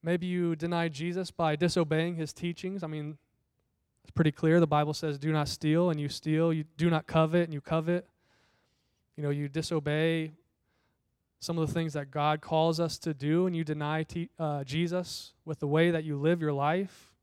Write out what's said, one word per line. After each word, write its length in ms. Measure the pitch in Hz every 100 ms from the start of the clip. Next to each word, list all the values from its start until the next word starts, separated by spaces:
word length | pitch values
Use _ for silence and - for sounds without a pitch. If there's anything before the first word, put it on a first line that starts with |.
Maybe 240 | 160 175 180
you 280 | 180 170
deny 340 | 160 170 170 170
Jesus 440 | 139 170 175 175
by 240 | - 160 151
disobeying 580 | 175 180 160 156 165
his 180 | 170 156
teachings. 520 | - 175 170 185 196
I 20 | 165
mean, 320 | 156 147 151 _ _ _ _ _ _ _ _
it's 80 | -
pretty 180 | - 160
clear. 300 | - 160 170
The 60 | 160
Bible 280 | 147 151
says, 240 | 147 160 143
"Do 140 | 147
not 160 | 156 147
steal," 420 | - 156 160 180
and 80 | 151
you 100 | 147
steal. 440 | - 156 156 165
You 100 | 160 151 -
do 140 | 170
not 180 | 160 -
covet, 360 | 160 160 170
and 80 | 170
you 80 | 151
covet. 460 | - 160 160 175 180 _ _ _ _ _ _ _ _ _ _ -
You 80 |
know, 60 | 147
you 180 | 143 143
disobey 880 | 147 160 165 147 151 160 165 160 156 _ _ _ _ _ _ _ _ _ _
some 180 | - 170
of 80 | 156
the 80 |
things 180 | 156 165
that 180 | 147 139
God 280 | 151 147 151
calls 380 | - 160 165 160
us 200 | 170 -
to 120 | 165
do, 340 | 147 143 165 185
and 100 | 165
you 80 |
deny 400 | 156 151 147 156
te-, 260 | 160 175 165 _
uh, 240 | 156 147
Jesus 720 | 135 151 170 180 175 - - _
with 140 | - 156
the 80 | 147
way 240 | 151 170
that 140 | 165
you 120 | 156 143
live 240 | 151 175
your 120 | 151
life. 600 | 143 143 175 196 - - _